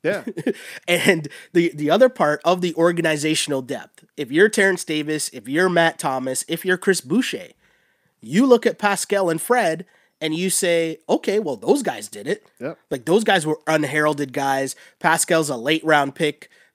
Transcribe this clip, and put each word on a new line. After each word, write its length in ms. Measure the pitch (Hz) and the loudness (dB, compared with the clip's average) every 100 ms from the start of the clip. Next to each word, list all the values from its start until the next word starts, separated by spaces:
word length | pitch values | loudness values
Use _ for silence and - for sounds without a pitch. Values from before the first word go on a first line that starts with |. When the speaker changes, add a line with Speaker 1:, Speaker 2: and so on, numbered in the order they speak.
Speaker 1:
Yeah. 200 | 156 196 214 - 240 | -4 -4 -6 -6 -4
Speaker 2:
<laughs> 340 | - - - - | -6 -10 -12 -2
And 400 | 175 - 170 147 - - | 2 2 2 -2 -14 -2
the, 180 | 175 170 | 0 0
the 160 | 147 147 | 0 0
other 200 | 190 254 | 6 4
part 320 | 247 151 147 165 | 4 0 2 0
of 160 | 180 | 0
the 120 | 175 156 | 0 2
organizational 840 | 170 170 160 151 156 156 - 135 | 2 2 0 0 0 0 0 -4
depth, 440 | 127 120 - _ _ - | -4 -10 -10 _ _ -12
if 160 | 123 | -4
you're 180 | 151 214 | 2 4
Terrence 340 | 214 196 185 | 4 2 0
Davis, 460 | - 151 151 156 - | -2 -4 -4 -4 -6
if 140 | 127 110 | -10 -4
you're 200 | 151 185 | 0 2
Matt 280 | 170 165 - | 4 2 0
Thomas, 460 | 156 131 131 131 - | -4 -4 -4 -6 -6
if 160 | 165 | -6
you're 140 | 185 185 | -2 0
Chris 240 | - 180 | 0 -2
Boucher, 480 | 131 214 - 113 87 _ _ _ _ _ _ _ | 0 -2 -2 -6 -12 _ _ _ _ _ _ _
you 240 | 110 170 269 | -2 2 6
look 200 | 233 233 | 4 4
at 120 | - | 0
Pascal 500 | 202 196 - 202 180 | -2 -2 -2 0 0
and 120 | 165 | -2
Fred 440 | - 247 180 165 - _ _ _ | 0 0 2 -2 -8 _ _ _
and 120 | 156 | -6
you 160 | 160 185 | -2 -2
say, 480 | - 180 170 165 156 - | 0 0 0 0 -6 -2
"Okay, 300 | 311 - 202 | -2 0 -2
well, 160 | 180 113 | -2 -4
those 260 | 160 277 | 0 2
guys 240 | 202 110 - | 0 -6 -12
did 200 | 104 120 | -12 -8
it." 180 | 208 _ _ | -8 _ _
Speaker 1:
Yep. 180 | 131 - _ | -12 -12 _
Speaker 2:
Like, 160 | 139 135 | -8 2
those 180 | 202 | 2
guys 220 | 220 190 151 | 4 2 0
were 140 | 151 - | -4 0
unheralded 640 | 156 147 151 151 143 139 | 0 0 0 0 0 -4
guys. 440 | 131 139 135 135 - - _ | -4 -2 -2 -2 -6 -18 _
Pascal's 500 | - 160 - 165 151 | 0 2 2 0 0
a 80 | 123 | -4
late 260 | 127 160 | -2 -2
round 320 | 156 147 139 - | 2 2 2 -2
pick, 340 | 151 - - _ _ | -4 -4 -16 _ _